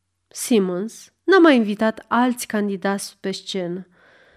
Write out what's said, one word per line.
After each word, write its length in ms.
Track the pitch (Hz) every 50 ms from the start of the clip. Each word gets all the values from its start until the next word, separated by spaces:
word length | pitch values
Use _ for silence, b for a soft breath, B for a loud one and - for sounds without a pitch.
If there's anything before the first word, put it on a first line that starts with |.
| _ _ _ _ _ _
Simmons 840 | _ - - - 254 208 190 180 180 180 208 220 - - - - _ _ _
n-a 140 | 339 370 370
mai 180 | 330 330 269
invitat 480 | 240 220 202 208 202 220 220 220 - - _
alți 380 | 214 233 247 254 240 247 -
candidați 680 | - - 208 208 202 196 180 - 196 196 196 - - - _
pe 100 | - 190
scenă. 560 | 190 - - - - 190 180 175 175 190 180 b b b b b b b b b b